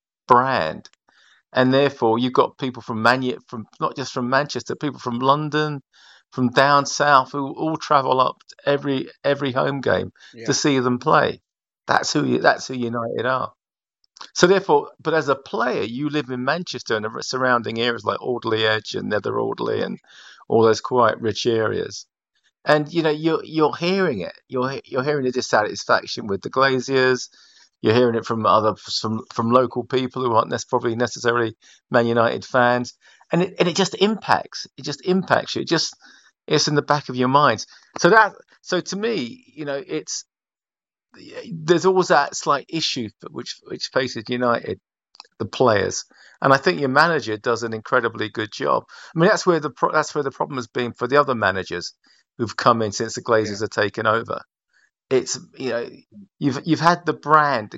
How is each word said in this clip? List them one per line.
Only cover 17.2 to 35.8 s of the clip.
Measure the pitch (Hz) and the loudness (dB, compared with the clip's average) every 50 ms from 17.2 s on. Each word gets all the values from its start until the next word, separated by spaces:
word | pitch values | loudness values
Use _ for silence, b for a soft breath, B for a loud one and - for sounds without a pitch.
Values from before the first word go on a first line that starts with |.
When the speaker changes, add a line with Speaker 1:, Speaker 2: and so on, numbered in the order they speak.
Speaker 1:
surrounding | - - - 127 131 127 123 120 110 113 113 113 | -8 -6 -4 0 0 0 0 -2 -4 -4 -4 -2
areas | 117 120 120 113 104 | -2 -2 -2 -4 -4
like | 101 101 - | -4 -4 -4
Audley | - 127 123 117 - 117 110 110 110 | -4 -4 -6 -4 -2 -2 -2 0 2
Edge | 107 107 107 - - - | 0 0 0 -4 -6 -8
and | 101 98 101 | -6 -4 -2
Nether | 104 104 101 107 113 113 | -4 -2 -2 -4 -4 -4
Audley | 113 113 113 113 117 113 110 107 | -4 -4 -4 -6 -4 -4 -2 -4
and | 95 92 - - B B B B B B B B B B | -4 -6 -8 -12 B B B B B B B B B B
all | - 113 | 2 4
those | 113 113 107 - | 4 4 4 2
quite | - - 127 123 117 110 - - | -2 -2 0 2 2 2 0 -2
rich | 117 110 104 - - | -4 -4 -4 -2 -2
areas. | 123 113 113 110 107 101 90 90 107 107 - - _ _ _ _ _ _ _ _ _ _ _ - | 0 0 0 0 -2 -2 -4 -6 -6 -10 -16 -18 _ _ _ _ _ _ _ _ _ _ _ 2
And, | 156 151 151 151 147 | 2 2 2 2 -2
you | 170 170 | -2 -2
know, | 156 156 | 0 0
you're, | 151 156 160 165 160 - - | 0 0 0 0 0 -2 -4
you're | - 151 156 151 143 147 | -4 0 2 2 2 2
hearing | - 170 175 190 196 185 165 123 95 | 0 -2 -2 0 0 0 0 -2 -4
it. | 85 80 - _ _ - | -6 -10 -12 _ _ -8
You're | 127 127 127 131 | -4 -4 -4 -4
he-, | 135 - - | -6 -8 -10
you're | - - 131 127 | -6 -4 -2 -2
hearing | 151 151 143 131 | 0 -2 0 -2
the | 127 | -2
dissatisfaction | 127 - - - - 110 107 104 98 - - - 120 95 - - - - 117 104 | -2 -2 -2 2 2 2 2 0 -4 -6 -2 0 0 0 0 -4 -10 -10 -6 -6
with | 98 92 | -6 -6
the | - 117 | -6 -4
Glaziers. | - 131 135 135 131 127 117 135 135 131 127 127 127 123 - - b b b b b b b b b - | 0 2 2 2 2 0 -2 0 2 2 4 4 2 0 -2 -12 b b b b b b b b b -2
You're | - 113 110 | 0 2 4
hearing | 123 127 120 117 | 4 4 4 2
it | 113 - | 0 -2
from | - 117 113 107 | -2 -2 0 4
other, | 98 90 110 107 107 98 | 4 4 6 4 2 0
from, | - - - - - - 107 110 110 - - | -2 -8 -8 -8 -4 -4 -4 -4 -6 -8 -8
from | - - 113 117 | -6 -4 0 4
local | 120 127 127 117 - 123 117 | 4 4 4 2 -2 -6 -6
people | - 135 131 127 127 - 131 131 | -2 -2 -2 -2 -2 -6 -4 -2
who | 120 113 | 0 2
aren't | 113 - - | 2 0 0
nec-, | 127 113 - - | -4 -6 -4 -2
probably | 131 120 117 120 113 | -4 -2 -2 -2 -2
necessarily | 113 123 117 - - 110 120 117 120 117 110 113 b b b b b b - | -2 -2 -4 -4 -2 -2 0 0 0 -2 -2 -4 b b b b b b 2
Man | 135 120 117 | 2 2 4
United | 117 117 117 113 117 127 - - | 4 4 4 2 2 0 -4 -6
fans. | - - 131 123 123 123 123 123 - - b b b b b b b | 0 2 4 4 4 4 2 -2 -6 -12 b b b b b b b
And | - 170 | 0 0
it, | 180 185 175 - | 0 0 0 0
and | 170 175 | 0 0
it | 156 | 2
just | 185 190 175 - | 0 -2 -2 0
impacts. | - 190 214 226 - - - 110 71 - - - - - - _ - | 0 0 0 0 -4 -8 -10 -10 -10 -10 -12 -16 -18 -18 -18 _ -14
It | 131 | -12
just | 151 143 - - | -12 -10 -8 -4
impacts | 185 185 190 - - 135 113 - - - | -2 -2 -2 0 0 0 0 0 -4 -8
you. | - | -6
It | - - | -4 -2
just, | 165 156 | -2 -2